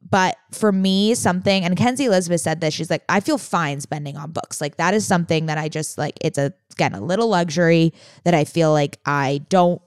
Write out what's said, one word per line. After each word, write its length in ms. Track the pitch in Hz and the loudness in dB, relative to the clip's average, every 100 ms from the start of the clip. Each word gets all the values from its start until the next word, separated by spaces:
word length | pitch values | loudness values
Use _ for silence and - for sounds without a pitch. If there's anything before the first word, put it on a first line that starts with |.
| - | 0
But 260 | 196 185 - _ | 0 2 -2 _
for 200 | - 214 | -2 0
me, 420 | 190 190 190 208 | 2 2 2 2
something, 500 | 233 214 180 185 196 | 2 0 0 2 0
and 140 | 175 180 | 0 0
Kenzie 280 | 233 254 269 | 0 2 2
Elizabeth 360 | 185 175 175 | 2 2 -2
said 180 | - 160 | -2 -2
this, 140 | 160 | -4
she's 160 | - 160 | -4 -4
like, 140 | 160 - | -4 0
"I 120 | 190 | -2
feel 180 | 202 294 | 0 -4
fine 440 | - 185 156 143 | -2 -4 -2 -6
spending 360 | 147 151 147 147 | -8 -10 -10 -12
on 140 | 151 | -10
books." 280 | 160 - - | -10 -10 -8
Like, 160 | 147 - | -8 -2
that 180 | 170 208 | 0 0
is 100 | 202 | 2
something 400 | 185 170 160 160 | 0 2 -2 -2
that 140 | 151 | -4
I 100 | 151 | -6
just, 280 | 156 160 - | -6 -8 -6
like, 180 | 147 - | -8 -4
it's 180 | 160 156 | -4 -2
a, 120 | 139 - _ | -4 -4 _
again, 220 | - 147 95 | -4 -4 -2
a 60 | |
little 260 | 101 190 233 | -4 -2 0
luxury 640 | 185 175 151 165 165 165 - - - | 0 0 2 4 6 4 0 -20 -6
that 100 | - | 0
I 100 | 170 | 2
feel 280 | 147 - 160 | 0 0 2
like 240 | 151 143 - - | 4 0 -4 -4
I 360 | 143 139 143 143 | -2 0 -4 0
don't 300 | 190 175 180 | 2 4 2